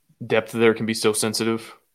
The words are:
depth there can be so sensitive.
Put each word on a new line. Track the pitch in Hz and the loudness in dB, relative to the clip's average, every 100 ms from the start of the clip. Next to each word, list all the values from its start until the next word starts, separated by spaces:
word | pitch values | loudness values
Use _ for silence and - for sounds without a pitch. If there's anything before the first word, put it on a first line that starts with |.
| _ _ 120 | _ _ -2
depth | 113 - | -2 0
there | 113 117 | 2 4
can | 110 113 | 4 -2
be | |
so | 110 110 | 0 0
sensitive. | 107 113 107 113 113 - - _ | 0 -2 -2 -2 -4 -6 -20 _